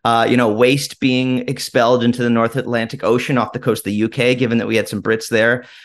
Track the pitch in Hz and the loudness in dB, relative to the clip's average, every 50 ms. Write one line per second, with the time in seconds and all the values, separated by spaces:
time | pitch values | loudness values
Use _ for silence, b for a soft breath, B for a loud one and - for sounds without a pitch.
0 | B 113 117 113 113 113 120 123 120 110 104 110 123 127 139 139 139 - - - | B 2 2 2 2 2 4 2 2 2 2 4 4 4 4 2 -2 -6 -6 -2
1 | 139 131 127 127 131 127 127 123 - - 139 - - - - 131 117 117 127 123 | -2 0 0 0 0 0 -2 -2 -4 -6 -8 -8 -6 -2 0 2 2 4 2 2
2 | 117 120 117 127 123 120 117 117 113 113 - 135 - 113 120 117 113 110 - - | 2 0 0 0 0 0 2 2 0 0 -2 -4 -4 -4 -4 -4 -4 -6 -6 -4
3 | 92 98 117 127 - - 139 120 107 - - - - 127 107 - - 101 104 104 | 0 0 0 0 0 0 0 0 -2 -2 -4 -4 -2 -2 -2 -2 -2 -4 -2 -2
4 | 110 107 - 131 120 123 123 120 127 113 117 117 101 110 113 110 101 - 107 101 | -2 -2 -2 0 0 0 0 0 0 0 0 0 0 0 -2 -2 -2 -2 -6 -4
5 | - 110 113 113 - - 113 110 110 117 120 127 123 B B B | -2 -2 -2 -2 -2 -2 0 2 2 2 2 0 -4 B B B